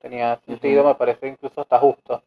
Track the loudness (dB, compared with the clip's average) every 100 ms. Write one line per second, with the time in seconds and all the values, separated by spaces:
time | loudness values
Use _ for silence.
0 | -14 -6 -4 -4 _ -8 0 2 2 2
1 | -2 -2 -8 -12 -14 -12 0 2 2 0
2 | _ -12